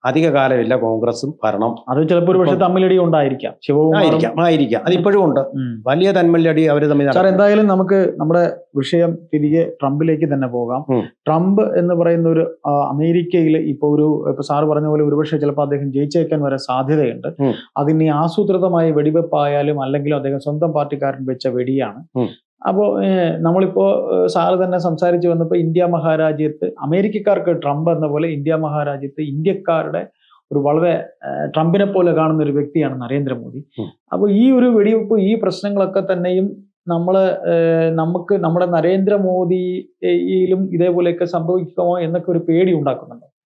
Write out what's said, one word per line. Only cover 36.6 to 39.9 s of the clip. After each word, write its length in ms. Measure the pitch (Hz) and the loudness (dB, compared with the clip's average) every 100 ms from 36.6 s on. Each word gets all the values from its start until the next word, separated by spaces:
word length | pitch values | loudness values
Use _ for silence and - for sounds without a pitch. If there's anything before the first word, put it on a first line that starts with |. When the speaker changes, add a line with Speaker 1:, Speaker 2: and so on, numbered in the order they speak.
| - _ - | -20 _ -6
Speaker 2:
നമ്മള്, 420 | 170 175 190 190 | -4 0 2 2
ഏ, 600 | 180 170 170 165 165 165 | 0 0 2 2 2 2
നമുക്ക് 440 | 165 165 175 175 | 0 -2 -2 -2
നമ്മുടെ 320 | 202 175 170 180 | 0 0 0 0
നരേന്ദ്രമോദിയിലും 2000 | 170 165 190 190 208 185 185 180 185 180 185 - | 0 2 2 2 2 0 0 0 0 -2 -6 -10